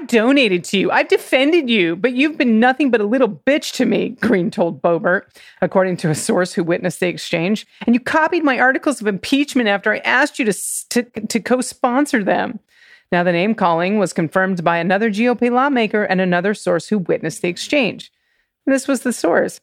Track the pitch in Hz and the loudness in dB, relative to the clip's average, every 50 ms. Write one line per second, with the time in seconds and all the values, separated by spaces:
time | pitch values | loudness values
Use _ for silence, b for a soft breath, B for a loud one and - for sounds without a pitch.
0 | 339 - - 226 214 240 277 294 262 214 185 180 165 - - 196 180 - - 254 | -2 0 2 2 4 4 4 4 4 4 2 0 -2 -2 -2 0 0 2 2 0
1 | - - 381 - - - - 262 269 285 339 349 294 240 233 220 175 165 170 170 | 2 2 0 0 0 0 0 2 2 4 4 2 2 2 2 2 2 2 0 0
2 | 185 262 254 247 277 320 302 - 302 247 220 220 233 247 262 - 311 277 233 220 | -2 -2 0 0 0 0 0 0 2 2 4 4 4 4 2 2 2 2 2 2
3 | 208 208 226 269 262 220 185 143 - - 277 311 - - - - 262 - - - | 2 0 2 2 2 0 0 -2 0 0 0 0 0 -4 -4 -2 0 0 0 0
4 | - - - - - - - 185 170 202 - - 180 170 160 135 - 180 170 165 | -2 -4 -6 -4 0 0 2 2 0 -2 -2 -2 -2 -2 -2 -2 0 0 0 2
5 | 220 180 180 202 - _ B B B B B B - 175 - 196 185 185 180 170 | 2 0 0 0 -2 _ B B B B B B -4 0 2 0 0 2 0 -2
6 | - 165 156 - - - 226 180 180 180 - - 170 160 175 185 180 180 - - | 0 -2 -2 0 -2 0 0 0 0 0 -2 -2 -2 0 -2 -2 -2 -4 -4 -2
7 | - 180 170 156 - - - 170 165 185 220 202 - B B B B - 233 247 | -2 -4 -4 -6 -6 -4 -2 -2 0 0 -2 -2 -4 B B B B 0 0 0
8 | - - - 320 311 320 339 349 320 285 254 - 254 254 262 - - 311 269 - | 0 0 0 0 2 2 0 0 0 0 2 2 2 2 2 0 0 -2 -2 -2
9 | 202 208 208 175 - - - 269 285 285 - 254 240 208 202 196 - 220 214 - | -2 -4 -4 -4 -2 -2 0 0 0 0 0 0 2 2 0 0 0 -2 -2 0
10 | - - 240 247 285 294 - - 277 214 185 - - - - - - - - 240 | 0 0 2 2 2 0 0 -2 -2 -2 -2 -2 -6 -8 -8 -10 -10 -4 -2 -2
11 | 240 - _ 226 220 214 - 226 - - 240 254 247 - - - - 247 240 262 | -2 -2 _ -10 -8 -4 -4 -4 -2 0 0 0 0 -4 -4 -2 -2 0 2 0
12 | 294 - - 233 196 180 180 - - - - 214 - b b b b b b b | 0 0 0 0 0 0 0 -2 -2 -4 -8 -10 -14 b b b b b b b
13 | b b - 175 175 180 175 170 180 214 226 220 196 175 170 165 175 185 208 214 | b b -2 0 2 2 2 2 0 0 0 0 0 2 2 2 0 0 0 0
14 | 196 165 - - 170 151 - 190 190 190 196 175 165 170 170 170 170 180 185 202 | 0 0 -2 -2 -4 0 0 0 0 0 -2 -2 0 0 0 0 0 0 0 0
15 | 220 233 196 202 233 247 247 - 240 247 240 247 262 294 285 247 226 214 220 214 | 0 0 0 0 0 0 0 0 0 0 2 0 0 0 0 0 0 0 0 -2
16 | 214 - 185 180 185 185 175 175 175 202 214 - - 185 180 165 - - 214 214 | 0 0 0 0 2 2 0 0 0 -2 -4 -2 -2 -2 -2 -2 -2 -2 -2 -2
17 | 175 - 170 - - 160 160 - - 170 175 - - - - 294 254 180 - - | 0 -2 -2 -2 -2 -6 -6 -4 -6 -6 -6 -6 -4 -2 0 0 0 0 -4 -8
18 | - - _ _ _ _ _ _ _ _ _ _ _ - 269 269 - - 277 233 | -14 -20 _ _ _ _ _ _ _ _ _ _ _ -2 0 0 0 -2 -2 -2
19 | - 254 226 - - 320 339 - - 185 - - | -2 -4 -4 -2 0 0 0 0 0 -2 -4 -10